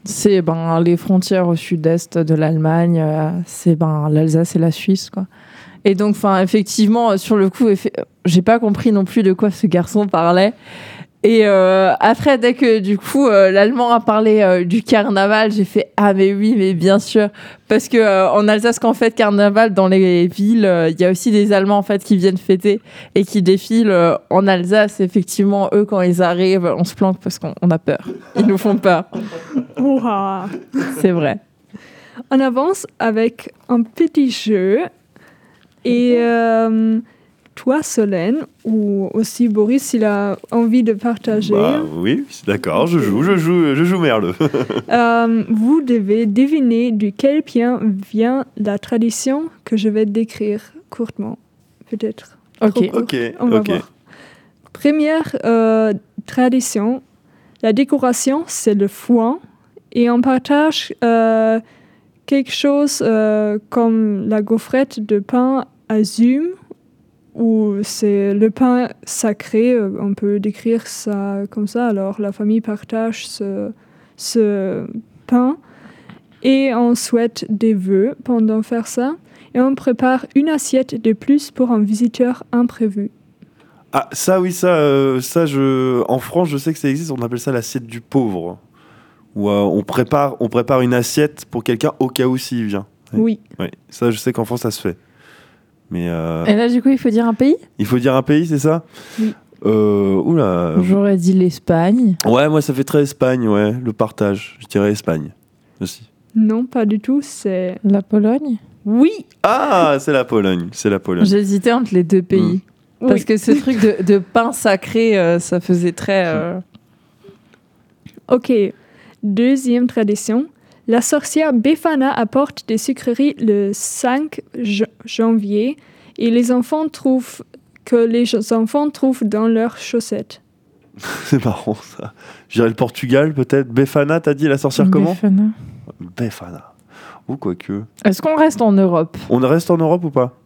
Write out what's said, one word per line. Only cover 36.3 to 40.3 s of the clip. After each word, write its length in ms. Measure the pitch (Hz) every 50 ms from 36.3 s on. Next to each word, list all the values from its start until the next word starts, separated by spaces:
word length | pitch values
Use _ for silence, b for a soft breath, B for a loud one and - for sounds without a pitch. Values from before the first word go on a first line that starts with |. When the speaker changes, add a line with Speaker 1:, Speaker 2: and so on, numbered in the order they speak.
| 233 233 233 226 226 226 226 226 220 220 220 220 220 220 226 b b b b b b b b b _
Speaker 2:
toi, 280 | - - 254 262 302 294
Solène, 600 | - - 247 214 202 190 175 165 202 247 311 - _ _ _ _
ou 460 | 226 220 220 208 202 202 196 190 - -
aussi 340 | 220 220 - - - 240 233
Boris, 340 | 208 214 208 214 254 277 269
s'il 220 | - - 226 214
a 320 | 208 208 202 202 202